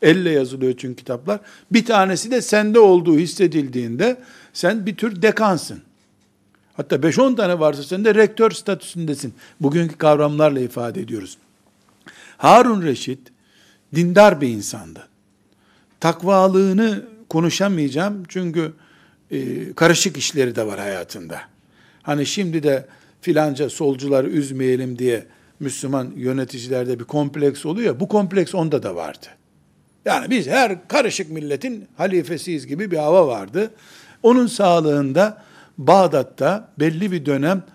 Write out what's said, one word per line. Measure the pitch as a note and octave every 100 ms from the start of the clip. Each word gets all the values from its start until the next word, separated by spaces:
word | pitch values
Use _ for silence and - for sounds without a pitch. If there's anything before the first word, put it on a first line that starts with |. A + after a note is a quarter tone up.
Elle | D#3 F#3 F3
yazılıyor | D3 B2+ C3+ C3 B2+
çünkü | C3 A#2+
kitaplar. | - A#2+ D3+ G#3 - - _
Bir | A3+ A3+
tanesi | G#3+ F#3+ E3 A3+
de | B3
sende | - G#3 G#3+ A3+
olduğu | G3+ F3+ E3 D3+
hissedildiğinde | E3+ - F3 D#3 C3+ B2 A#2 A#2+ A#3 B3 - - -
sen | - F3 A3 G3
bir | F3
tür | A3+ F#3
dekansın. | A3 G#3+ G#3+ E3 - F#2+ - _ _ _ _ _ _ _ _
Hatta | - - D3+
beş | D#3+ C#3
on | C4+ A#3
tane | F#3 F3
varsa | D#3 C#3+
sen | C#3 F#3 A3
de | G#3
rektör | G#3 G#3+ A3
statüsündesin. | - - F#3 - E3+ D#3 C#3 B2+ - - _
Bugünkü | C#3 E3 E3 D#3
kavramlarla | D#3 D3 D3 D3 D#3 C3+
ifade | B2 B2 A#2+ F#3
ediyoruz. | A#2 A2 F#2 - _ _ _ _ _ _ - - - -
Harun | D3 G#3+ B3 G#3
Reşit | E3 A#2+ - C3 - _ _ _ _ _ _ D3+
dindar | F3 F3+ G#3 D#3+
bir | C3
insandı. | A2 F#2+ G#2+ E2+ D#2+ - _ _ _ _ _ _ _ _ _
Takvalığını | E3 E3 F3 F#3+ F#3+ F#3+ G3 G3 A3+ G3+ - - -
konuşamayacağım | E3 E3+ - G3+ F3 C#3+ C3+ G3+ G3+ E3+
çünkü, | F#3 F3+ D#3+ D#3 D#3 _ _ _ _ _
e, | C#3+ C3 - -
karışık | - E3 E3 F#3+ D3
işleri | - C#3+ B2+ A2+
de | G#2+
var | G2
hayatında. | G2+ F#2 E2+ G2 E2 D#2 - _ _ _ _ _
Hani | - D3 C#3
şimdi | G#3 F3+ D#3+
de | D3 C3+ C3 _ _ _
filanca | F3 D#3 D3+ C3+ C#3
solcuları | - D3 C3 C#3+ C3+ C3
üzmeyelim | D3 C3+ C3 C3 B2+ B2+ A#2+
diye | B2+ A2 - _ _ _
Müslüman | C#3+ - C#3 C#3 B2+ -
yöneticilerde | B2 C3+ B2+ B2+ B2 C3 B2 A#2+
bir |
kompleks | A#2+ D3 C#3+ D3 C#3+ C3+ D#3
oluyor | G3 A3
ya, | B2+
bu | F#3+
kompleks | G#3 F#3+ G3 E3+ F#3+
onda | E3 C#3
da | G#2 E2+
vardı. | D#2 - - _ _ _ _ _ _ _ -
Yani | - -
biz | B3 C3+
her | B3 A#3 F3+ -
karışık | D4 A3+ - D#3
milletin | D#3+ D3 C#3 B3+ A3 - -
halifesiyiz | F#3+ F#3 D3 D#3+ F3+ D#3 B2+
gibi | D3 G#3
bir | D#3+
hava | D3+ F#3 D3
vardı. | A2 G2 D#3 A3 - _ - - _
Onun | A#3 B3+ A#3+
sağlığında | - F#3+ E3+ D#3 C#3+ C#3 D3 G#3+ G#3+ _ - _ -
Bağdat'ta | C#3 F#3+ F3 D3 B2+ - C#3 G3+ - -
belli | D#3 D#3+ G#3
bir | F3+ C#3+
dönem | C#3 C#3+ F#3+ -